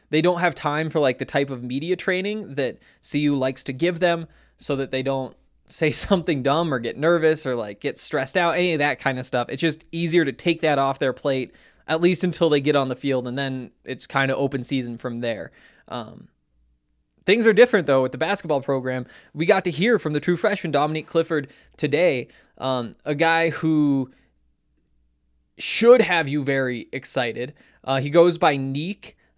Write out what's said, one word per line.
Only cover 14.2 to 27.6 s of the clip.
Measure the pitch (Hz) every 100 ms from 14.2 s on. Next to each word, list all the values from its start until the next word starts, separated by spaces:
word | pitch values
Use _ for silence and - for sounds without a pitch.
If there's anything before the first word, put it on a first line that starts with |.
| 135 135
open | 139 135
season | 120 135 120 117
from | 127 117
there. | 120 107 82 - - _ -
Um, | 123 110 - - _ _ _ _ _ _ _ _ _ -
things | 220 226
are |
different, | 196 240 202 143
though, | 135
with | 127
the | 127
basketball | 160 202 160 143
program. | 127 135 127 127 123 - -
We | 147 170
got | 190 190
to |
hear | 143 214 220
from | 156
the | 151
true | 160 175
freshman, | 180 196 165
Dominique | 143 151 156 -
Clifford, | 165 165 156 135 - _ -
today, | 147 143 180 131 113 _ _ _
um, | 131 127 117 -
a | -
guy | 147 165 165 165
who | - 160 156 147 139 131 _ _ _ _ _ _ _ _ _ _ _ _ _ _ _
should | - - 226 247
have | 180 175 147
you | 147
very | 135 139 131 120 -
excited. | 135 - - 120 113 127 -